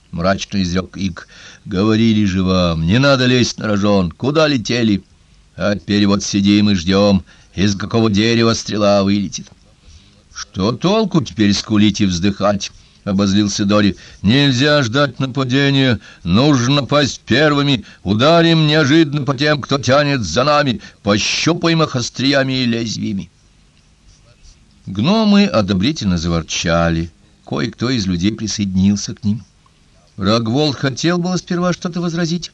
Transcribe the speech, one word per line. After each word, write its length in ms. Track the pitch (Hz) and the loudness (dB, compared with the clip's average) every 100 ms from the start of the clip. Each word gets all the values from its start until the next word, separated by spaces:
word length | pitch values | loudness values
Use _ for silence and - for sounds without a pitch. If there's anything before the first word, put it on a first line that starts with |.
| _ | _
мрачно 500 | 85 90 98 - 101 | -4 -2 -2 -4 -4
изрек 360 | 90 92 92 85 | -2 -4 -6 -6
Ик. 300 | 95 90 - - - - - | -8 -8 -16 -20 -20 -20 -8
"Говорили 600 | 87 107 110 113 107 101 | -2 2 2 2 2 0
же 180 | 95 | 0
вам, 420 | 92 92 87 80 80 | 0 0 0 0 0
не 140 | 120 | 2
надо 260 | 143 135 123 | 2 2 2
лезть 320 | 127 113 - | 2 0 -4
на 100 | 107 | -4
рожон, 440 | 101 104 101 90 | -2 0 0 0
куда 360 | - 120 156 151 | -4 -4 0 0
летели? 560 | 135 101 120 113 98 - _ _ _ _ - | 0 -2 -2 0 0 -4 _ _ _ _ -6
А 200 | 98 101 | -4 -4
теперь 300 | - 101 101 | -2 0 2
вот 160 | 101 | 0
сидим 460 | - 101 98 104 104 | 0 0 2 4 2
и 60 | 95 | 0
ждем, 480 | 82 98 101 95 - - _ - | 0 2 4 2 -2 -18 _ -2
из 200 | 104 98 | -2 -2
какого 340 | 101 117 110 | -2 0 2
дерева 440 | 101 113 117 113 | 2 2 2 0
стрела 500 | 110 - 101 101 101 | 0 -4 -2 2 2
вылетит". 440 | 98 101 95 - - - _ _ - - _ _ _ | 2 0 -4 -10 -16 -20 _ _ -20 -20 _ _ _
"Что 380 | - - 104 98 | -18 -12 -4 -4
толку 500 | 127 170 220 214 165 | -2 0 0 0 -2
теперь 300 | 113 - 104 | -2 0 0
скулить 480 | 98 - 107 107 95 | 0 -2 2 2 2
и 40 | 101 | -2
вздыхать?" — 680 | 87 101 101 98 101 - - - _ | -2 -4 -2 -2 -2 -6 -14 -20 _
обозлился 600 | 101 98 101 98 104 101 101 | -4 -2 0 2 0 0 0
Дори. 300 | 104 101 - - - | 2 2 -2 -10 -4
"Нельзя 600 | 95 135 143 123 147 147 | 0 2 2 2 2 2
ждать 360 | 120 131 143 - | 0 0 -2 -2
нападения, 800 | 135 123 131 135 139 139 131 104 - - | -6 -4 -2 0 2 2 2 0 -6 -10
нужно 580 | 85 98 147 135 120 143 | 0 2 4 2 2 -2
напасть 400 | 113 143 139 - | 0 0 0 -4
первыми. 640 | - 120 156 143 143 127 - - | -2 2 2 2 0 -2 -4 -8
Ударим 640 | - 107 143 170 165 165 151 | -2 2 4 4 4 4 2
неожиданно 560 | 156 139 160 151 147 | 2 4 4 2 0
по 120 | 135 127 | -4 -2
тем, 260 | 151 147 | -2 -2
кто 160 | - 139 | -2 -2
тянет 440 | 127 139 147 139 | 2 2 2 -2
за 220 | 92 80 | -2 0
нами, 380 | 143 147 143 101 - - | 2 2 0 -4 -8 -6
пощупаем 800 | 101 104 - - 151 170 165 165 | -2 0 -2 -2 -2 0 0 0
их 120 | 151 127 | 0 -2
остриями 680 | 117 - 135 139 131 131 | -6 -4 0 0 0 -2
и 20 | 123 | -2
лезвиями". 640 | 117 117 107 107 98 85 _ _ _ _ _ _ _ _ _ _ _ - - _ _ - | -2 -4 -6 -6 -8 -10 _ _ _ _ _ _ _ _ _ _ _ -20 -20 _ _ -10
Гномы 580 | 98 135 220 214 202 208 | -4 0 2 4 4 4
одобрительно 720 | 107 98 95 113 156 104 87 | 2 0 0 -2 -2 -2 -2
заворчали. 920 | 85 85 76 - 87 85 85 82 85 - _ _ - | 0 -2 -4 -4 0 0 2 0 -4 -12 _ _ -10
Кое-кто 460 | 135 127 - 117 | -6 -6 -4 -4
из 160 | 127 95 | -2 -2
людей 240 | 90 95 | 0 -2
присоединился 840 | 107 107 - 98 92 98 101 - | -2 -6 -4 -2 2 2 2 -4
к 100 | 104 | -6
ним. 200 | 104 110 - _ _ _ _ _ _ - | -4 -6 -8 _ _ _ _ _ _ -6
Рогволд 580 | 95 117 113 131 151 131 | -2 0 0 0 -2 -2
хотел 420 | 139 123 165 175 | -4 -2 -2 -2
было 180 | 175 180 | -2 -4
сперва 360 | - 175 180 | -4 -4 -2
что-то 280 | 170 185 170 | -4 -6 -6
возразить, 500 | 170 165 165 175 - | -6 -4 -4 -4 -8